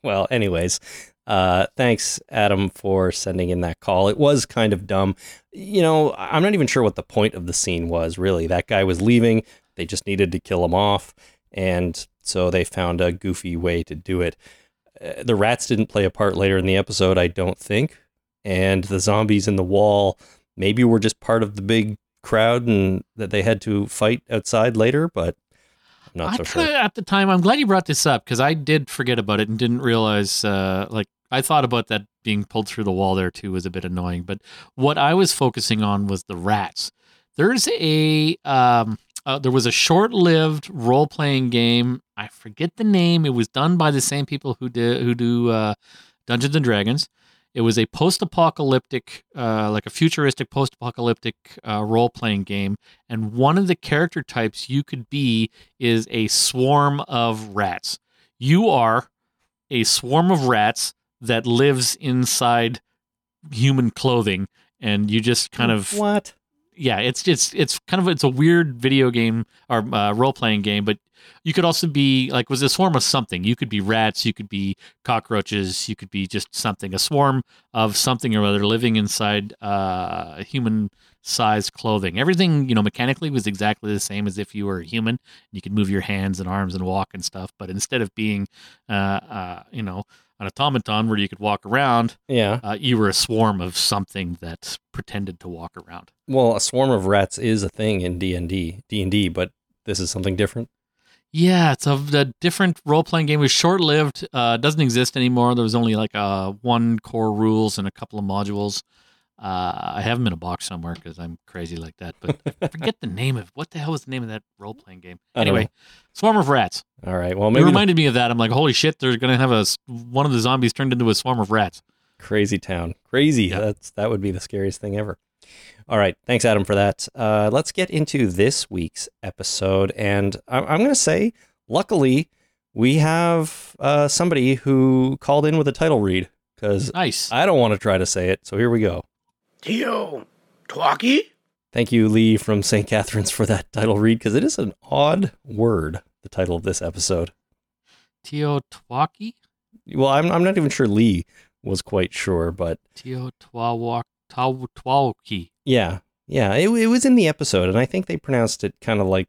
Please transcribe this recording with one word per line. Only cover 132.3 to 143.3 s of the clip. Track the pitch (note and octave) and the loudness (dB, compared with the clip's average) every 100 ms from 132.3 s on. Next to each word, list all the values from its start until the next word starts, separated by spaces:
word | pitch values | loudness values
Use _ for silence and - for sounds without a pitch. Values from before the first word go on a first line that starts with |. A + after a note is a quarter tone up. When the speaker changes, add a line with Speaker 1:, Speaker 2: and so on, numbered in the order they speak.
| _ _ _ _ | _ _ _ _
Speaker 1:
we | A2+ B2 D#3 | 0 2 4
have, | D#3 E3 E3+ E3+ D#3 - - - | 2 2 2 0 -2 -10 -20 -4
uh, | C#3 D3 C#3+ | 0 2 2
somebody | - F3 D3 B2+ | 0 0 2 2
who | C3 C3+ C3+ C3 C3 B2+ C3+ | 0 2 4 4 4 2 -2
called | - D3 | 0 2
in | D3+ D#3 | 2 2
with | C#3 | 0
a | |
title | - D#3+ C3 | 0 2 2
read, | G2+ F#2 F2 _ _ _ | 2 0 -2 _ _ _
'cause | G#2 G2+ C3 | -2 -2 -2
Speaker 2:
Nice. | F3+ D#3 - - | -4 -4 -4 -4
Speaker 1:
I | A#2 | 0
don't | F#3+ D#3 | 2 4
wanna | A#2 G2+ | 2 2
try | G#2+ F#2 | 0 0
to | |
say | F2+ F#2+ F2+ | 0 -2 0
it, | F#2+ | -2
so | - G2 | -4 0
here | A#2+ | 2
we | A#2 | 2
go. | G#2+ F2 - _ _ _ _ _ | 0 -2 -12 _ _ _ _ _
Speaker 3:
Tio | - A3 C4 A3+ F#2+ C3+ - _ _ _ - | -6 -4 -4 -4 -6 -12 -16 _ _ _ -16
Twaki? | - E3+ D3+ A#3+ D4 A4+ _ _ _ _ | -2 0 0 2 0 0 _ _ _ _
Speaker 1:
Thank | A#2+ A2+ | -2 2
you, | A#2 A2 | 4 4
Lee | A2 A2+ A2 | 6 6 4
from | - G#2 | 2 -2
Saint | - G#2+ G2+ | 2 0 0
Catharines, | G#2+ G2 G#2+ F#2+ | -2 0 -2 -4